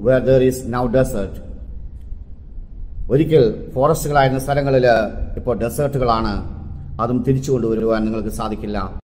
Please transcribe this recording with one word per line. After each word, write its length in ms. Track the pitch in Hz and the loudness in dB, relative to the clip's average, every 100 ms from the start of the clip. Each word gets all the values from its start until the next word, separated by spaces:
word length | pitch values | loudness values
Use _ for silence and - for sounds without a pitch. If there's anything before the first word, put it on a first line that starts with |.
where 180 | 107 127 127 | 4 4 6
there 140 | 131 127 | 6 6
is 60 | 127 113 123 | 2 -4 -2
now 160 | 127 | 2
desert. 420 | 127 131 107 95 - - - - - - - - - - - - - - - - - - | 4 2 0 -4 -6 -10 -12 -12 -10 -12 -12 -12 -12 -12 -16 -12 -12 -12 -12 -10 -8 0
ഒരിക്കൽ 600 | 131 156 156 113 107 - | 2 4 6 4 2 -6
ഫോറസ്റ്റുകളായിരുന്ന 680 | 127 143 160 147 147 135 131 | 0 2 2 2 4 4 2
സ്ഥലങ്ങളിൽ 460 | 139 139 139 131 123 113 104 - - - | 0 0 2 4 6 4 2 -4 -6 -4
ഇപ്പോൾ 220 | - 107 | -4 -2
ഡെസേർട്ടുകളാണ്, 1000 | 117 131 143 139 127 113 113 98 - - - - - - | -2 -2 -2 0 0 2 0 -4 -6 -10 -10 -12 -10 -4
അതും 220 | 120 123 135 | -2 0 2
തിരിച്ചു 240 | 131 147 | 0 0
കൊണ്ടുവരുവാൻ 520 | 127 113 110 113 110 | 0 0 0 0 0
നിങ്ങൾക്ക് 240 | 107 110 107 | 0 -2 -6
സാധിക്കില്ല. 720 | 107 110 110 107 104 95 95 _ | -6 -6 -6 -6 -6 -6 -10 _